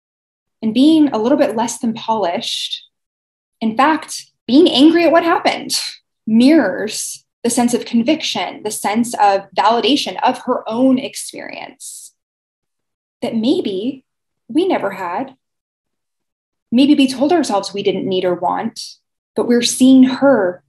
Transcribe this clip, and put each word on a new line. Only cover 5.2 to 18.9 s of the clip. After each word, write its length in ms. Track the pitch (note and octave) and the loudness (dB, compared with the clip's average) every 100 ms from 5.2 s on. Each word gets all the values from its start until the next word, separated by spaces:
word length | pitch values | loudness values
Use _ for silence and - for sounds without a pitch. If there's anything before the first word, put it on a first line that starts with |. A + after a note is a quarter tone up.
happened, 560 | E4+ F#4+ - - - - - - _ _ - | 2 0 -2 -4 -6 -8 -8 -14 _ _ -2
mirrors 960 | A3 B3+ D#4+ G#3+ - G#3+ - - - _ _ | 4 6 4 2 -2 -8 -8 -12 -14 _ _
the 80 | A#3 | -4
sense 240 | B3 A#3+ A#3+ | 0 0 -2
of 100 | - | -2
conviction, 760 | A#3 A#3 D#4 - G#3+ F3 - | -2 0 -2 -4 -6 -8 -8
the 80 | G#3+ | -10
sense 420 | - G#3 G#3+ A#3 | -6 -4 -2 -2
of 300 | - G#3 G3 G3 - | 0 2 2 -2 -2
validation 640 | G3 A#3 G#3+ C#4 - F#3 | 2 2 2 0 -2 -4
of 160 | A#3 B3+ | -2 -2
her 280 | - B3 - | -4 -6 -4
own 300 | A3+ C4 C4 | 0 2 2
experience 1160 | - - - - - - - - - - - _ _ _ _ _ _ _ _ _ _ _ | -2 -12 -14 -14 -16 -16 -18 -18 -20 -20 -20 _ _ _ _ _ _ _ _ _ _ _
that 140 | B3 A3+ | -6 -2
maybe 720 | A3 F4+ A3+ F#3 A3+ - _ _ _ _ - | 0 0 -2 -6 -6 -8 _ _ _ _ -6
we 200 | A#3 F#4+ | -2 0
never 240 | A#3+ G3 | 0 -4
had. 440 | F#3+ F3+ F#3 C4+ - _ _ _ _ _ _ _ _ _ _ _ _ _ | -8 -8 -8 -10 -14 _ _ _ _ _ _ _ _ _ _ _ _ _
Maybe 240 | A#3 C4+ D4 | 2 4 4
we 120 | C4 | 2
told 240 | A#3+ D4 | 0 0
ourselves 420 | F4 C4 G3+ F#3+ | 0 0 -2 -4
we 100 | G3 | -6
didn't 260 | G3 F#3 F#3 | -4 -2 -2
need 160 | F#3 F#3 | -2 -2
or 80 | |
want, 480 | F3 F3 F3+ A3+ - - | -2 -4 -4 -6 -10 -18